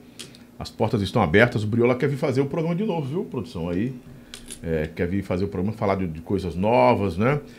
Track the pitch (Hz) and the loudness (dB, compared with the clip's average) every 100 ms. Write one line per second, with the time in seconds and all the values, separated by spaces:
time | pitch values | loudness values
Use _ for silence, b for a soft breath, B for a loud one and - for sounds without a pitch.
0 | B B B B B - - - 113 107 | B B B B B -14 -14 -2 0 2
1 | 95 127 92 92 117 117 104 117 120 127 | 2 2 4 6 6 4 0 2 4 4
2 | 143 139 156 123 135 170 160 170 220 170 | 0 -2 0 0 0 -2 -2 -2 -2 -2
3 | 131 160 247 135 - 90 85 87 120 135 | -4 -4 -4 -6 -8 -6 -2 -2 -2 -4
4 | - B B B B - 82 80 78 - | -14 B B B B -12 -4 -2 -2 -2
5 | 87 98 95 92 98 92 95 110 104 98 | -2 -2 -2 -2 -2 -2 -4 -2 0 0
6 | 92 78 - 101 92 82 104 123 123 110 | -2 -6 -4 -2 -2 -2 2 4 4 4
7 | 98 85 117 143 - | 0 0 0 0 -4